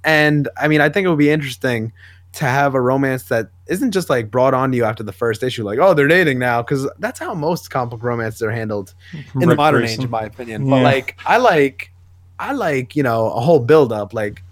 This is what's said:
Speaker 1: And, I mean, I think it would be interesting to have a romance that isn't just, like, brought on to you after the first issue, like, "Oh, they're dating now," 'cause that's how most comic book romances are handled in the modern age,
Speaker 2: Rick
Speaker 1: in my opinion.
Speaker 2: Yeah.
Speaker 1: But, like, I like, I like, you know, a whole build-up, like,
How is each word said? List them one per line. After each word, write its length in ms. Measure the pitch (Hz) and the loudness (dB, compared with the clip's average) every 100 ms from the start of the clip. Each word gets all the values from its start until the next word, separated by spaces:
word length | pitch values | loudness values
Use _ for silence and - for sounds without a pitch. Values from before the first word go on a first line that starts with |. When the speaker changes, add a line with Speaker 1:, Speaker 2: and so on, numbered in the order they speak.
Speaker 1:
And, 460 | 156 156 151 147 135 - | 0 4 4 2 -2 -2
I 100 | 151 | 0
mean, 140 | 156 | 2
I 80 | 151 | 2
think 160 | 202 185 | 0 0
it 40 | |
would 80 | 151 | 2
be 100 | 147 | 2
interesting 600 | 156 139 123 131 117 113 - - - _ | 2 -4 -4 -2 -2 -6 -10 -20 -20 _
to 120 | - 139 | -6 -2
have 300 | 135 143 131 | 2 2 2
a 60 | |
romance 420 | 123 135 139 131 | 0 2 0 -2
that 260 | - 117 110 _ - | -2 -4 -4 _ -8
isn't 260 | 175 262 | -4 -2
just, 180 | 185 165 | -2 0
like, 180 | 127 110 | -2 0
brought 240 | 123 131 | 2 2
on 160 | 131 135 | 2 0
to 60 | 127 | 0
you 60 | |
after 180 | 110 110 | 0 -2
the 100 | 107 | -10
first 300 | - 117 107 | -4 -2 -2
issue, 220 | 127 117 | -4 -4
like, 160 | 101 113 | -4 2
"Oh, 160 | 190 156 | 4 4
they're 120 | 143 | 4
dating 300 | 175 165 127 | 4 2 0
now," 240 | 123 120 | 0 -2
'cause 260 | 117 139 135 - | -2 -4 -6 -8
that's 200 | 214 - | -10 -8
how 140 | 339 | -8
most 380 | 190 151 170 - | -4 -4 -4 -6
comic 180 | 135 123 | -6 -6
book 120 | 113 | -6
romances 400 | 120 117 113 110 | -6 -4 -6 -4
are 80 | 113 | -6
handled 420 | 113 110 104 95 - - 151 - 131 | -4 -6 -8 -10 -18 -18 -16 -8 0
in 80 | 170 | 2
the 60 | 151 | 4
modern 280 | 151 139 113 | 4 2 0
age, 60 | 113 | -4
Speaker 2:
Rick 40 | 127 | -6
Speaker 1:
in 40 | |
my 100 | 113 | -6
opinion. 420 | 107 - 120 110 135 | -8 -12 -10 -4 0
Speaker 2:
Yeah. 40 | |
Speaker 1:
But, 140 | 131 | 2
like, 340 | 139 135 - - - | 4 2 -4 -8 0
I 120 | 220 | 2
like, 540 | 247 160 139 - - _ - - - - | 4 4 0 -2 -18 _ -20 -20 -20 -14
I 140 | 220 | -8
like, 420 | 277 185 135 123 147 | -4 -2 -4 -4 -2
you 60 | |
know, 300 | 131 113 110 | 0 0 0
a 80 | 117 | 0
whole 200 | 135 160 | 2 4
build-up, 540 | 117 156 131 107 101 | 6 4 4 -2 -6
like, 300 | 117 104 104 - | -6 -6 -8 -12